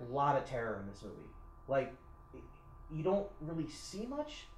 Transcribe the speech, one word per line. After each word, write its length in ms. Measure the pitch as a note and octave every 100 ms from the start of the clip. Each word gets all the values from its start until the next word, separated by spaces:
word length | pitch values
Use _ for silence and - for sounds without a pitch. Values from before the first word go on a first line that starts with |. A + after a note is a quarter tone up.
A 100 | A#2+
lot 220 | C3+ C#3+ C3+
of 80 | -
terror 340 | B2 A2+ G2+
in 60 | G2
this 140 | -
movie. 260 | G#2+ - - - - - -
Like, 260 | C3+ B2+ - - - -
it, 80 | - - - - - -
you 120 | D#3
don't 260 | E3 G3 - -
really 300 | D#3 E3 D3
see 360 | - - G3 A#3+
much. 420 | D4 D4+ - -